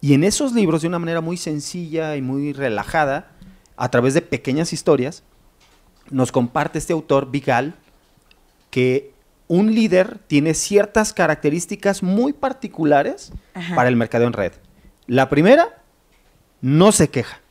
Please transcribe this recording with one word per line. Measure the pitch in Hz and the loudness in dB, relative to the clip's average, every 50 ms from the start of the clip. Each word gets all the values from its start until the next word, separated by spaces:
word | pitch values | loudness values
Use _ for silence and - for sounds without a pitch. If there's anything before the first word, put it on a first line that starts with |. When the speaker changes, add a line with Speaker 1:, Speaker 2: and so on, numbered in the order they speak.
Speaker 1:
Y | - 139 143 | 4 4 4
en | 139 156 | 4 4
esos | 196 208 - 294 269 240 | 2 0 0 -4 -2 0
libros, | 233 208 175 160 160 | 0 0 2 0 -2
de | 143 170 | -2 -4
una | 175 170 | -4 -4
manera | 170 165 165 165 | -6 -4 -6 -6
muy | 160 165 180 175 | -4 -6 -8 -8
sencilla | - 175 156 147 143 - - 180 175 165 151 160 160 156 151 | -8 -8 -8 -8 -8 -10 -12 -12 -12 -8 -6 -6 -6 -4 -6
y | 143 | -6
muy | 135 127 131 139 143 147 143 | -6 -6 -6 -4 -6 -6 -6
relajada, | 135 139 131 110 104 101 - - 165 151 139 135 151 - _ _ _ - - - _ _ _ _ - | -6 -4 -4 -4 -4 -6 -4 -2 -2 0 0 -2 -6 -8 _ _ _ -20 -20 -20 _ _ _ _ -6
a | 123 127 | -6 0
través | - 123 120 131 135 | 2 2 2 4 2
de | 160 | 0
pequeñas | 170 - - 127 - - 127 147 165 170 - | -2 -2 -8 -6 -4 -4 -2 -2 -2 -4 -6
historias, | 156 - - 156 135 123 135 175 - _ _ _ _ _ _ _ _ _ _ _ _ _ _ _ _ _ - | -6 2 2 2 2 2 -4 -6 -12 _ _ _ _ _ _ _ _ _ _ _ _ _ _ _ _ _ -8
nos | - 131 127 120 - | -2 0 0 0 2
comparte | 135 123 120 - 156 147 160 - 160 | 0 -2 0 -2 -2 -4 -2 -4 -8
este | 147 - 170 | -4 -4 -4
autor, | 160 151 _ 139 139 139 127 | -4 -2 _ 0 0 0 0
Vigal, | 123 143 - - 131 120 131 147 165 _ _ _ _ _ _ _ _ _ _ _ _ _ _ _ _ _ _ _ | -6 -6 -2 0 0 0 0 -4 -8 _ _ _ _ _ _ _ _ _ _ _ _ _ _ _ _ _ _ _
que | - 131 127 127 127 139 139 - _ _ _ _ _ _ _ _ | -2 -2 0 0 0 -2 -4 -6 _ _ _ _ _ _ _ _
un | 170 175 208 220 220 | 0 2 2 2 2
líder | 226 220 220 170 180 185 - - - _ _ | 2 0 2 2 2 0 0 -4 -18 _ _
tiene | - 147 143 160 160 | 0 0 2 2 0
ciertas | 151 - - 202 202 202 202 - 226 214 214 - | -2 -4 0 2 2 2 2 0 -2 -2 0 0
características | - 180 156 156 151 - 151 147 175 170 - 208 196 - 202 196 196 - | -2 0 0 0 0 0 -2 -2 -2 -4 -6 -10 -4 -2 -2 -2 0 -2
muy | 180 190 208 240 277 285 | -2 0 0 0 0 -2
particulares | - - 269 269 - - 208 - - 165 147 143 139 143 - 320 403 - - - - _ _ _ | -4 -4 -6 -6 -6 -12 -14 -8 -2 2 4 4 4 2 0 -4 -8 -14 -18 -18 -18 _ _ _
Speaker 2:
Ajá. | 185 175 170 180 | -14 -10 -6 0
Speaker 1:
para | 143 123 123 | 0 2 2
el | 127 | 2
mercadeo | 120 117 110 - 120 117 120 | 2 0 0 0 0 0 0
en | 117 | 0
red. | - 98 87 - - _ _ _ _ _ - _ _ _ - | -2 -6 -6 -6 -10 _ _ _ _ _ -20 _ _ _ -2
La | 120 127 151 - | 2 2 2 2
primera, | - 139 156 190 254 302 339 453 - _ _ _ _ _ _ _ _ _ _ _ _ _ _ _ _ _ | 2 2 6 6 6 6 4 0 -2 _ _ _ _ _ _ _ _ _ _ _ _ _ _ _ _ _
no | - 127 143 156 180 208 | -2 0 4 6 6 6
se | 208 - 170 143 | 6 4 2 0
queja. | - 131 110 - - - _ _ | 0 -4 -8 -8 -12 -20 _ _